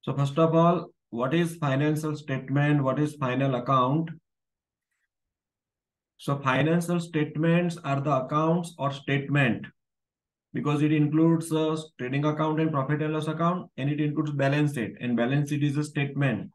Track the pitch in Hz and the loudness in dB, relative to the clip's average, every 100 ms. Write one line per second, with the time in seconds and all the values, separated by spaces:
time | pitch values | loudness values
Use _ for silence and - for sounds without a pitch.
0 | - 139 139 156 160 160 170 180 - _ | -4 -2 0 2 4 6 4 4 -2 _
1 | _ 117 131 165 170 - 143 135 151 151 | _ -4 0 0 0 -2 -2 0 0 0
2 | 156 147 - 135 - 139 147 147 131 127 | -4 -6 -6 -6 -2 0 4 2 2 0
3 | 147 - 131 127 139 123 127 131 127 151 | -2 -2 -4 0 0 0 2 2 4 2
4 | 165 - _ _ _ _ _ _ _ _ | -2 -8 _ _ _ _ _ _ _ _
5 | _ _ _ _ _ _ _ _ _ _ | _ _ _ _ _ _ _ _ _ _
6 | _ _ - 135 135 131 147 170 170 175 | _ _ -6 -2 0 2 2 2 0 -4
7 | - 156 147 151 165 170 175 170 143 139 | -2 -2 -2 0 2 2 0 -4 -4 -2
8 | 131 131 131 151 160 175 175 - 135 135 | 0 -2 0 0 2 0 -2 -6 -6 -6
9 | - 139 135 143 131 98 - _ _ _ | -2 -2 0 2 2 0 -6 _ _ _
10 | _ _ _ _ _ - 147 147 151 156 | _ _ _ _ _ -6 -2 0 2 4
11 | 147 156 165 165 - 156 156 156 - _ | 4 4 4 4 0 -2 0 -2 -6 _
12 | 127 139 151 151 156 156 160 139 135 151 | -4 -2 0 0 0 0 0 0 -2 -2
13 | 156 156 156 156 170 180 - - 139 147 | -2 -4 -4 -2 0 -2 -6 -6 -4 0
14 | 151 143 151 143 139 143 147 131 101 - | -2 -2 -4 0 0 2 0 0 -6 -6
15 | 123 117 120 143 143 147 147 139 151 - | -2 0 2 0 0 0 0 -2 -4 -4
16 | 139 139 139 107 - | -4 0 0 -2 -6